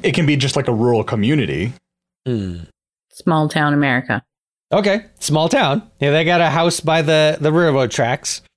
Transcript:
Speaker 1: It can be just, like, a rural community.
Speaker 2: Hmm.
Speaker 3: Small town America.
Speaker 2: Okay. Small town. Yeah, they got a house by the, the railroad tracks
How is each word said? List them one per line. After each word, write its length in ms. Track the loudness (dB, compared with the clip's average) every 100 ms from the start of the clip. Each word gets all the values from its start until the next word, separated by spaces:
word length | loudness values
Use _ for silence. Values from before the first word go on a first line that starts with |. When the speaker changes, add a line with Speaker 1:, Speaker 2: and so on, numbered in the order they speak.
Speaker 1:
It 100 | 0
can 120 | 0 2
be 100 | 0
just, 220 | 0 -2
like, 100 | -2
a 60 |
rural 280 | 0 2 2 0
community. 680 | -2 0 0 -2 -4 -6 -8 _ _ _ _ -8
Speaker 2:
Hmm. 320 | -6 -6 -10 -14 _ _ _ _
Speaker 3:
Small 360 | -8 -2 0 0
town 260 | -2 0
America. 480 | 0 0 -2 -2 -6 -6 _ _ _ _
Speaker 2:
Okay. 320 | 0 0 -2 -6 _
Small 280 | -2 0 2
town. 360 | 2 2 -2 -6 _
Yeah, 100 | 0
they 140 | 0 2
got 160 | 2
a 80 | 2
house 320 | 2 0 0
by 200 | 0 0
the, 360 | 2 4 2 2
the 120 | 0
railroad 380 | 2 2 2 0
tracks 500 | 0 -2 -2 -6 -10 -14